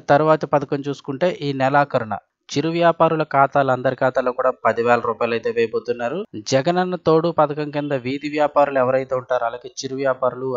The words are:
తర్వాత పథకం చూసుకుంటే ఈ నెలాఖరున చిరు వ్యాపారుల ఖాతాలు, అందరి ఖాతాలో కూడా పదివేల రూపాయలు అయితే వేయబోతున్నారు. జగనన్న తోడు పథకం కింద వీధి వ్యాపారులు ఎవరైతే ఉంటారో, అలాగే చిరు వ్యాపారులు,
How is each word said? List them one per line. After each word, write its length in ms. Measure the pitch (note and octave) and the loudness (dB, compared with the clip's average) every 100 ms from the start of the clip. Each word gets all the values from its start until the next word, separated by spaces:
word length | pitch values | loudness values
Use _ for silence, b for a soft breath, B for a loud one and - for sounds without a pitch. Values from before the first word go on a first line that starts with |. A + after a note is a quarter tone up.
| - | 2
తర్వాత 400 | C#3+ D#3 D#3 D3 | 4 4 2 2
పథకం 380 | D3 C#3 C#3+ C#3 | -2 0 -6 -6
చూసుకుంటే 440 | C3+ - C3+ F3+ - | -8 -8 -2 -2 -2
ఈ 80 | C#3+ | -6
నెలాఖరున 600 | C3+ C3 C#3+ C#3+ B2+ A2 G2+ _ _ - | 0 2 2 2 0 -2 -10 _ _ -8
చిరు 200 | C#3+ D#3+ | -4 -2
వ్యాపారుల 540 | E3 E3+ E3 E3 D#3+ | 2 2 4 2 2
ఖాతాలు, 480 | D3+ C#3 C#3 C#3+ C3+ | 0 4 4 4 2
అందరి 240 | B2+ C3 B2+ | 0 0 0
ఖాతాలో 360 | C3 C3 B2+ | 0 0 -2
కూడా 180 | B2 B2+ B2+ | 0 0 0
పదివేల 400 | A#2 A2 A#2 A#2+ | 0 0 2 2
రూపాయలు 340 | A#2 A2 A#2+ | 0 -2 -2
అయితే 160 | A#2 A#2 | -2 -2
వేయబోతున్నారు. 680 | A2+ A2+ A2+ A#2+ A#2+ A#2+ E3 A3 A2 G#2+ | -2 0 -2 -4 -6 -4 -6 -10 -12 -2
జగనన్న 500 | C3+ C#3 F3 F#3 F3 | 0 0 -2 -2 -2
తోడు 340 | - D#3+ E3+ | 2 2 2
పథకం 380 | E3 D3 D3+ D3+ | 0 0 -2 -6
కింద 220 | D3 D3 C#3 | -6 -4 -4
వీధి 320 | A#2+ C#3 D3 | -4 -6 -4
వ్యాపారులు 500 | D3+ D3 D3 C#3+ C#3 | 0 0 2 2 2
ఎవరైతే 340 | B2+ C3 C3 B2+ | 2 0 -2 -6
ఉంటారో, 300 | B2 B2 A#2 | -2 -2 -2
అలాగే 240 | B2 B2+ | -6 -14
చిరు 220 | - C3+ C3+ | -12 -10 -4
వ్యాపారులు, 540 | C3+ B2+ B2+ B2 C3 | -2 0 -2 -4 -6